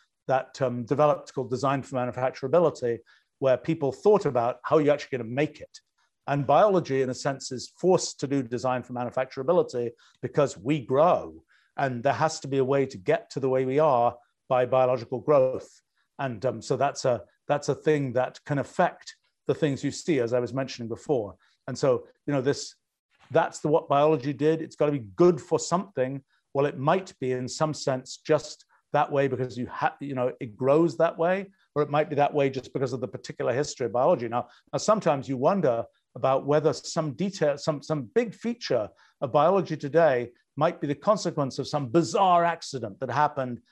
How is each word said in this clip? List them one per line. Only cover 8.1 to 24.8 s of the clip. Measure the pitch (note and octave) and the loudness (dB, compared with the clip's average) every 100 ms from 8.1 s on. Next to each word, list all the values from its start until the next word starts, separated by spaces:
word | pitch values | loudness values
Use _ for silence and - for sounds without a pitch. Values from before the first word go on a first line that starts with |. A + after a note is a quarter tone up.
| - | -8
to | C#3 | -2
do | C#3 | -2
design | A#2 A#2+ B2+ B2+ | -2 -4 -2 -2
for | A#2 | -4
manufacturability | B2 A#2+ C3 C3 - C3 F3 D3+ B2+ A#2 - _ _ | -8 -4 -4 -4 -4 0 2 2 -2 -6 -8 _ _
because | A#2+ - C#3+ - | -6 0 0 -2
we | G#2+ D#3 | -4 -4
grow. | A2 C3 E3+ D3+ D#2+ D#2+ _ _ _ - | 0 2 4 2 -2 -16 _ _ _ -4
And | C#3 B2 | -4 -2
there | C3+ | -2
has | B2 D#3+ - | 0 0 -2
to | C#3+ | -4
be | C3+ | 0
a | |
way | B2+ C#3 C3+ | 2 2 0
to | G2 | -4
get | F#2 D#3+ - | -2 -2 -2
to | C#3+ | -4
the | C3+ | -2
way | C3 | 0
we | C3 C3+ | 0 2
are | D#3 B2 A#2+ - _ _ - | 4 4 2 -2 _ _ -2
by | B2+ | 0
biological | B2+ B2+ B2+ B2+ A2+ B2+ | 2 2 2 0 -4 -6
growth. | D3 D3 C3 A2 - _ _ _ _ - | 2 4 4 0 -12 _ _ _ _ -8
And, | C#3 A2 B2+ | -8 -4 -4
um, | A2+ | -4
so | - C3+ | -4 0
that's | C#3 C3+ | 0 0
a, | C3+ A#2 - _ - | -2 -2 -4 _ -4
that's | C#3+ - | -4 -2
a | |
thing | C3 - D3+ C3+ | -2 0 0 0
that | A#2+ B2+ - - | -2 -2 -6 -6
can | C#3+ | -4
affect | A#2+ - F3 - - - _ _ - | -4 0 0 -2 -20 -20 _ _ -4
the | |
things | C3+ D3+ C3 | -2 0 -2
you | C#3+ | -6
see, | - - C#3+ | -6 -2 0
as | A#2 | 0
I | B2 | 0
was | B2 | -2
mentioning | C3 C3+ - A2+ | -6 -8 -8 -10
before. | A2+ - C3+ G2+ - _ _ - | -10 -2 -2 -2 -10 _ _ -12
And | B2+ | -2
so, | C#3+ A#2+ - _ - | 2 2 -2 _ -4
you | |
know, | C#3+ | 0
this, | B2+ C3+ - - _ _ _ _ - | 0 -2 -4 -16 _ _ _ _ -2
that's | D#3+ E3+ - | 0 0 -2
the, | D#3 | 0
what | D#3+ - | 0 2
biology | C#3+ D3+ D#3 C3 | 2 4 2 -2
did. | B2 D3+ D#3+ | -2 0 0
It's | D#3 | -4
gotta | - | -2